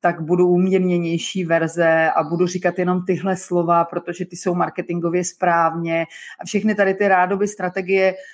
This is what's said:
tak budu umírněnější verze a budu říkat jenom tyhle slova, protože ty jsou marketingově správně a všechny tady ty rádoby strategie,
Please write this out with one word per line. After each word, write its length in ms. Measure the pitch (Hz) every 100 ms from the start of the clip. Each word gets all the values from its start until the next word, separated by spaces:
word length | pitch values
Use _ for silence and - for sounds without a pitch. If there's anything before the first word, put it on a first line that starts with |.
tak 200 | 175 170
budu 280 | 156 175 180
umírněnější 960 | 180 190 185 180 175 170 165 - 190
verze 640 | 170 165 160 165 165 160 160
a 120 | 165
budu 240 | 151 165 180
říkat 320 | 185 180 175
jenom 260 | 180 185
tyhle 320 | 180 180 196 180
slova, 480 | - 180 170 170
protože 400 | 170 175 175 175
ty 120 | 180 175
jsou 180 | -
marketingově 720 | 175 170 - 175 170 170 175
správně 800 | 175 - 180 170 165 170 165 165 165 - - -
a 40 | 180
všechny 280 | 208 214
tady 200 | 208 196
ty 140 | 190 202
rádoby 400 | 185 180 196 202
strategie, 680 | - 180 180 180 190 190 185 -